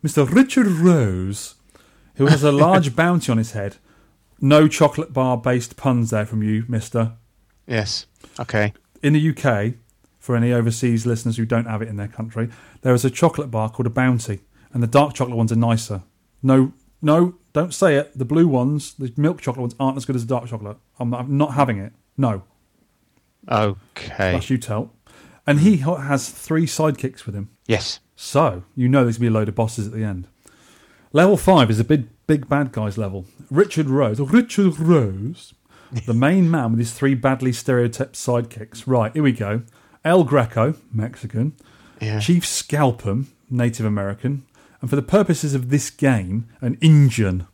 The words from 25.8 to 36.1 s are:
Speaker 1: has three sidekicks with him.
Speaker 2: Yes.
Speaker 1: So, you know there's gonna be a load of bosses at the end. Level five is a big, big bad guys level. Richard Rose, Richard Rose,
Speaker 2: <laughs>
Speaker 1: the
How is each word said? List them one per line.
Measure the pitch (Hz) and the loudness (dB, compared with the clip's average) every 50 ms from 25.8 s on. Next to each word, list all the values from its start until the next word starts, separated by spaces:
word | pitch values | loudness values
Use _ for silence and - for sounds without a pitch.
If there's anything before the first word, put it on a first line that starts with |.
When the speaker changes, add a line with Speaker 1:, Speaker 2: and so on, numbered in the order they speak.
| 135 156 175 | 2 -2 -4
Speaker 1:
has | 143 139 143 143 135 - - | -4 -2 -2 -2 -2 -2 -6
three | - - - - 160 160 170 | -14 -16 -8 -2 0 0 0
sidekicks | 147 - - 156 156 143 - - 123 - - - | -2 -2 0 0 0 0 -2 -6 -8 -8 -10 -14
with | - 98 | -12 -10
him. | 104 101 - _ _ _ | -10 -12 -12 _ _ _
Speaker 2:
Yes. | - 113 101 - - - - _ _ _ | -2 -2 -2 0 -6 -12 -12 _ _ _
Speaker 1:
So, | _ - - - 143 165 131 95 90 - _ _ | _ -16 -2 0 2 2 2 0 -4 -14 _ _
you | 135 123 | -2 0
know | 123 135 139 127 | 2 4 4 4
there's | 120 113 | 2 0
gonna | 117 120 117 | 0 0 0
be | 110 | 2
a | 110 | 0
load | 107 101 | 0 -2
of | - | -2
bosses | - 113 110 - - 104 | -2 -4 -2 -2 -6 -8
at | 107 113 | -8 -6
the | 110 110 | -6 -6
end. | 104 98 90 87 - _ _ _ - _ _ _ _ _ _ _ _ _ _ _ _ - | -6 -6 -8 -10 -14 _ _ _ -20 _ _ _ _ _ _ _ _ _ _ _ _ 2
Level | 147 175 196 208 | 4 4 4 4
five | - - 185 190 160 123 110 | 2 4 4 6 6 6 4
is | 110 107 | 2 0
a | 117 | 2
big, | 113 151 147 117 - _ _ _ | 2 0 0 0 -6 _ _ _
big | - 156 147 123 | 0 0 0 0
bad | - 143 143 143 127 | -2 -2 -2 -2 -4
guys | - 117 107 104 98 | -4 -6 -6 -6 -4
level. | 110 107 98 95 98 90 - _ _ - _ | -6 -8 -6 -8 -10 -14 -16 _ _ -14 _
Richard | 135 156 202 - - 160 156 135 | 0 0 0 2 0 -4 -2 0
Rose, | 131 143 139 110 107 117 | 2 0 2 0 0 -4
Richard | 143 131 165 240 240 233 - 202 202 185 151 - | -2 2 2 2 2 2 -2 0 2 0 0 0
Rose, | 160 165 175 151 120 101 95 98 104 127 175 - - - _ _ _ _ _ _ _ _ | 2 4 4 4 4 0 -4 -6 -8 -10 -10 -12 -18 -20 _ _ _ _ _ _ _ _
Speaker 2:
<laughs> | 127 117 110 | -10 -8 -4
Speaker 1:
the | 123 | -2